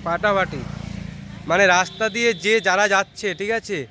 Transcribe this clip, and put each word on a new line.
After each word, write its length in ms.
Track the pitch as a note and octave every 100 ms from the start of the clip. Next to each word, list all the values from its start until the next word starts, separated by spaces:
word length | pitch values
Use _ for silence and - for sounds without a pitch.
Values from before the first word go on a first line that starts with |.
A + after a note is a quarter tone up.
ফাটাফাটি। 580 | E3+ E3+ G#3 G3 F3+ D3 B2 - - - - - - - -
মানে 200 | E3+ G3
রাস্তা 420 | F3+ F3+ - A3
দিয়ে 240 | G#3 A#3
যে 260 | F#3+ F3+ A3
যারা 280 | F#3+ F#3 G#3
যাচ্ছে, 480 | G3 G3 - G#3 E3+
ঠিক 160 | G3+
আছে 360 | A3+ G#3+ F#3 A#2+